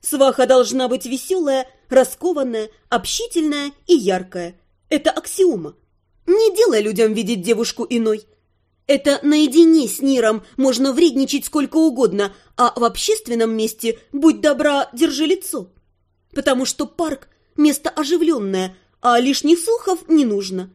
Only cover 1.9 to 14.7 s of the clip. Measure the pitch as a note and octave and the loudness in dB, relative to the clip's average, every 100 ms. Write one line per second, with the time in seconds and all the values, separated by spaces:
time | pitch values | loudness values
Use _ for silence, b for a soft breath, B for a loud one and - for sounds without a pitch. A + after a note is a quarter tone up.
1.9 | C4 B3 - E4 D#4 C4 A3+ A3 b b | 2 2 -2 -4 -4 -4 -6 -10 b b
2.9 | A#3 F3+ - A#4+ E4+ D#4 D4 C#4+ - _ | -6 -4 -8 -4 -2 -2 -4 -6 -12 _
3.9 | E4+ G3 F#3 F#3 F3+ F3 F3+ _ _ _ | 2 4 -2 -6 -12 -12 -14 _ _ _
4.9 | D4+ D4+ - - - F#4 A3+ D3+ - _ | -2 -2 -4 -8 0 0 0 -8 -16 _
5.9 | _ _ _ - G4 A4+ F#4 A#4 A3+ G#3 | _ _ _ -2 2 2 2 2 2 0
6.9 | G3+ A3+ G#3+ G#3 A#3 F3 A3+ A3+ - A#3 | 0 0 0 -4 -4 -2 -2 -2 -6 -4
7.9 | A#3 A3 G#3+ - _ _ _ _ _ - | -2 -2 -4 -8 _ _ _ _ _ -2
8.9 | C#4 C#4+ C#4 D4 D4+ D4+ C#4 E4 D#4+ A#3 | 0 2 0 2 2 2 6 6 6 2
9.9 | - C4+ C4 A3+ A3 b b C4 A#3 C4+ | -2 0 2 2 0 b b 0 2 0
10.9 | B3 E4+ C4 C4+ C#4 - D#4 C#4 D#4+ D#4+ | 4 2 2 -2 -4 -4 -4 -2 2 2
11.9 | A#3+ A#3 G3 G3+ b b - A#3+ - A#3 | 2 0 0 -4 b b 0 0 0 -6
12.9 | - - A4 - A#3 A3+ A3 A3 - A3+ | -4 -2 -2 -2 -2 -2 -2 -4 -4 -6
13.9 | A3+ B C#4+ D#4 G#3+ D4 C#4+ D4+ | -6 B 2 2 4 0 2 0